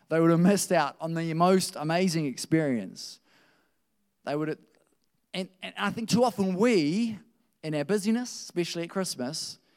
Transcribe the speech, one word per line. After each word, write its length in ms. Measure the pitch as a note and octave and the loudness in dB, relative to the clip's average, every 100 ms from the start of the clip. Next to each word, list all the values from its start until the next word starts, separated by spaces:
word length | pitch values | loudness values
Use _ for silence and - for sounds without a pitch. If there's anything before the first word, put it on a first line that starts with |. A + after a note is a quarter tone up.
| _ | _
They 120 | D#3+ | 4
would 100 | E3 | 6
have 100 | E3 | 6
missed 320 | F3+ G3 - | 6 4 2
out 240 | F3 C#3 - | 0 0 -4
on 140 | D#3+ | -6
the 180 | E3 E3 | -4 -4
most 400 | D#3+ F3+ F#3+ - - | 2 6 6 2 -4
amazing 500 | D3+ F3 F#3+ D#3+ D3 | -2 0 2 0 -2
experience. 920 | - - D#3+ D3+ A#2 F#2 F#2 - - _ _ _ _ _ _ _ _ _ _ | -4 -2 0 2 -2 -6 -12 -16 -18 _ _ _ _ _ _ _ _ _ _
They 120 | - D3 | -6 -4
would 120 | D#3 | -4
have, 100 | D#3 _ _ _ _ _ _ _ | -6 _ _ _ _ _ _ _
and, 140 | F#3 F#3+ _ | -8 -8 _
and 120 | F#3+ F#3 | -14 -6
I 120 | G3+ | -4
think 180 | A3+ A3+ | -4 0
too 140 | A3+ | 2
often 320 | B3+ A#3+ F#3+ | 2 0 -2
we, 640 | F#3 A#3+ G3+ C#3+ G3 A#3 G#3 - _ _ _ | 2 2 4 2 0 -2 -6 -14 _ _ _
in 120 | D#3 | -6
our 100 | D3+ | -4
busyness, 460 | D3 G#3 G3+ A3+ B3 | -2 -2 0 -2 -2
especially 520 | - - F3 E3 E3+ | -12 -8 -6 -4 -6
at 80 | E3+ | -6
Christmas, 680 | G3 F3+ - B2 D#3+ - - _ | -4 -6 -6 -8 -8 -10 -14 _